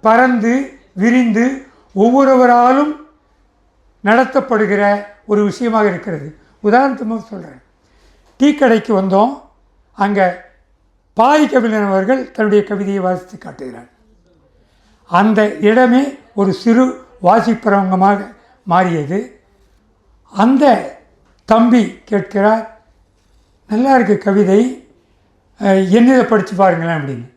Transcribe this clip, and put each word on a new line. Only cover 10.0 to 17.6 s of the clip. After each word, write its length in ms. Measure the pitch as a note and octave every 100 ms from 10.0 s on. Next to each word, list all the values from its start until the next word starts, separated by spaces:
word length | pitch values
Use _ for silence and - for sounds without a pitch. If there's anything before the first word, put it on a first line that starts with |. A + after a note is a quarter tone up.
| G3+ G3+ F#3 F3 - _ _ _ _ _ _
பாரி 340 | - A#3 D4+ D4
கபிலன் 380 | C4 A3+ G#3+ G3+
அவர்கள் 440 | F#3+ F#3+ C4 B3
தன்னுடைய 340 | - G#3+ G#3
கவிதையை 380 | G3+ G3+ G3 G3
வாசித்து 360 | F#3 F3+ F3+ G3+
காட்டுகிறார். 500 | F3 C3+ C3 A#2 A#2+ _ _ _ _ _ _ _ _ _ _ _ _
அந்த 480 | F3 G#3 G#3+ G#3 -
இடமே 600 | G#3 A3+ B3+ B3 C#4 - _
ஒரு 180 | - G3
சிறு 520 | F3+ A#3 A3+ C4 - - _
வாசிப்பரங்கமாக 1120 | F3 A3 A3+ A3+